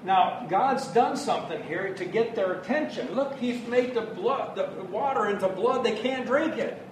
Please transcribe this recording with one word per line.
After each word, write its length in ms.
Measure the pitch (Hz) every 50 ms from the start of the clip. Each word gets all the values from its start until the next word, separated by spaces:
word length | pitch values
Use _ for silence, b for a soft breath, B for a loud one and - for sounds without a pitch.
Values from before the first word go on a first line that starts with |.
| -
Now, 400 | 180 190 185 175 160 - - - 156
God's 400 | 175 196 247 269 269 - - -
done 280 | - 226 254 - -
something 460 | - - - - - - - 160 - -
here 300 | - 156 180 196 190 185
to 100 | - 180
get 300 | 160 190 220 226 226 -
their 200 | 220 196 185 180
attention. 600 | - - - 247 311 302 - - - - 131 175
Look, 240 | 247 277 - - -
he's 260 | 240 247 240 - 214 226
made 260 | 240 247 247 247 -
the 60 | 226
blood, 560 | - - - 180 190 233 277 247 - - -
the 280 | 196 185 - - - -
water 420 | - 180 220 277 277 269 254 214 208
into 180 | 202 190 190 185
blood. 360 | - 170 208 247 262 247 -
They 120 | 220 214
can't 300 | - - 254 262 254 240
drink 300 | 208 254 294 320 - -
it. 260 | 233 185 - - - - -